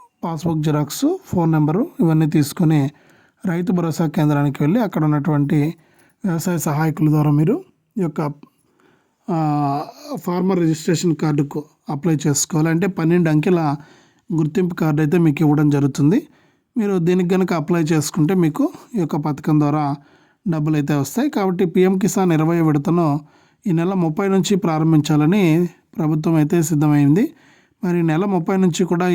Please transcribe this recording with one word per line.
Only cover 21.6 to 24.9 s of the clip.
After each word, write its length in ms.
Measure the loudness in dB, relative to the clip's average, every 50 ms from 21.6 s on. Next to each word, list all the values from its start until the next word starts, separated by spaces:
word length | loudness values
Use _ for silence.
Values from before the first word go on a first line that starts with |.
| -2 0 2
పీఎం 220 | 2 2 2 2 0 0
కిసాన్ 280 | -2 0 0 0 2 2 2
ఇరవై 220 | 2 0 0 0 2 2
విడతను 400 | 0 0 0 0 0 0 0 0 -2 -4 -6 -10 _ _ _ _ _ _ -4
ఈ 80 | -2 -2 0
నెల 140 | 0 -2 -2 -2 -2
ముప్పై 240 | -2 -2 -2 -2 0 2
నుంచి 180 | 0 2 0 0 0 0
ప్రారంభించాలని 800 | 0 0 0 2 4